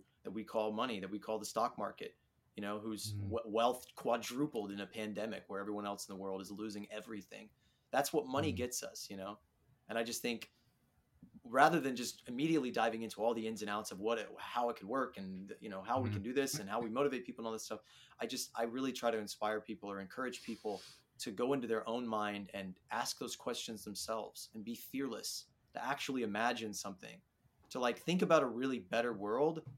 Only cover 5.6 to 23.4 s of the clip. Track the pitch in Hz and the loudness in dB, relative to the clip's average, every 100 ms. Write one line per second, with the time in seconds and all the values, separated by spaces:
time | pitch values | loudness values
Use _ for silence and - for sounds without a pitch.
5.6 | 101 104 101 101 - 95 95 95 95 101 | -2 -2 -2 -4 -6 -6 -4 -4 -4 -6
6.6 | 107 104 101 107 104 107 - 104 107 _ | -6 -6 -6 -8 -8 -10 -10 -14 -16 _
7.6 | _ _ - 127 139 156 131 135 156 98 | _ _ 0 2 4 2 2 2 4 2
8.6 | 123 - 113 - - 98 95 107 _ _ | 0 -2 -6 -8 -10 -8 -8 -10 _ _
9.6 | _ _ - 113 117 113 123 117 - _ | _ _ -4 -2 0 -2 -2 -2 -6 _
10.6 | _ _ _ _ _ _ - - 123 127 | _ _ _ _ _ _ -20 -16 0 8
11.6 | 156 170 135 123 120 - - 123 160 160 | 8 8 2 0 -2 -4 -8 0 4 4
12.6 | 127 120 113 113 113 - 110 113 110 110 | 4 4 2 2 -4 2 2 2 0 -2
13.6 | 104 104 107 95 107 117 101 - - 120 | -2 -2 -4 -2 0 0 -2 -8 -4 0
14.6 | 120 113 95 131 120 - 95 92 98 - | 0 0 -2 0 0 -2 -8 -8 -8 -10
15.6 | 110 95 95 127 104 104 101 131 135 - | -8 -6 0 2 2 0 0 2 2 0
16.6 | 98 110 117 117 143 127 123 120 113 110 | -2 0 0 2 2 2 -6 -6 -4 -4
17.6 | - 131 - - - - 117 127 - 117 | -6 -8 -10 -20 -18 -6 -4 -4 -4 0
18.6 | 117 123 135 123 120 110 104 - 107 107 | 0 0 -2 2 2 2 -2 -2 0 0
19.6 | - 107 101 98 95 - 127 123 - 110 | -2 -8 -6 -6 -6 -4 -4 -4 -8 -6
20.6 | 107 98 - - _ - - 98 123 139 | -4 -4 -6 -20 _ -8 -6 0 2 2
21.6 | 117 113 113 120 120 110 104 101 98 101 | 2 0 0 -2 0 2 2 -2 -4 -6
22.6 | 95 92 - 110 127 - 120 - | -6 -8 -4 -2 0 -2 -4 -4